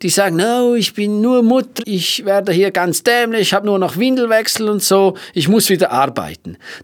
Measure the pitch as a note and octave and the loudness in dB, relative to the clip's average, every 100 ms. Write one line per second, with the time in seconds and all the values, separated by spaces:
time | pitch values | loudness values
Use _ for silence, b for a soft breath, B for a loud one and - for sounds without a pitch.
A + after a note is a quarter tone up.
0 | F3+ G3+ G3 E3 A3 A#3+ A#3+ A#3+ F3+ - | -2 0 0 0 0 2 2 0 -2 -4
1 | G#3 G#3 A#3 B3 A3+ C4 B3+ - - F#3+ | -2 0 2 4 4 2 0 -8 -4 -4
2 | D#3 - G#3 G3 G3 E3+ G3 F3 F3+ - | -4 -4 -2 0 0 0 0 0 -2 -2
3 | A#3+ A#3+ A#3 A3+ F#3 G3 G#3 G3 F3+ D#3+ | 0 0 0 0 0 0 0 0 -2 0
4 | B3+ B3+ A#3 A3 A3 - G#3+ G#3 - G3 | 0 0 0 0 0 -4 -2 -2 2 2
5 | G3 F#3+ B F3+ D3 G#3+ - F3+ - B2 | 2 0 B -2 2 2 2 2 0 0
6 | C#3 A#2 D#2 E2 F2 E2 B B | -2 -4 -10 -12 -16 -18 B B